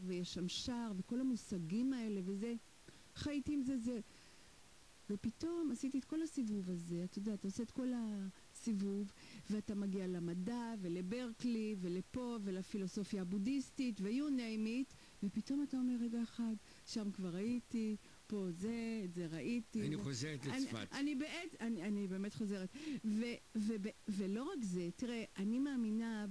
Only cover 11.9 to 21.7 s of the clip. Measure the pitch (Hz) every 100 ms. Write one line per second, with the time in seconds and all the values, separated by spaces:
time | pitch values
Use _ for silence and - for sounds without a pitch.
11.9 | 175 - 254 247 233 196 185 190 214 190
12.9 | - 190 202 175 202 196 277 254 - 254
13.9 | 202 190 240 302 262 226 220 214 240 269
14.9 | - - - 202 220 - 277 285 262 254
15.9 | 247 233 233 233 - 233 214 - - -
16.9 | 233 202 196 185 170 214 240 - 233 220
17.9 | 208 - - - 208 185 170 202 233 226
18.9 | 226 185 170 170 160 143 240 220 226 175
19.9 | 151 131 127 147 147 135 262 269 113 104
20.9 | 254 285 277 302 294 349 - 233